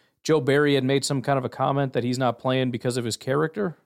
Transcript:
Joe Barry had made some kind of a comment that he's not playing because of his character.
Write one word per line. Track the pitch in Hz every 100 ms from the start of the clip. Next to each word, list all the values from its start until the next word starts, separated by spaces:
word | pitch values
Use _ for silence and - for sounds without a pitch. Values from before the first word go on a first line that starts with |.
| _ _
Joe | - 156
Barry | 135 139 147 139
had |
made | 131 139
some | - 143
kind | 120 139
of | 127
a |
comment | - 135 139 139
that | 131
he's | 120 123
not | 123 117
playing | 131 131 131
because | 120 127 123
of | 117
his | -
character. | - 139 160 185 190 -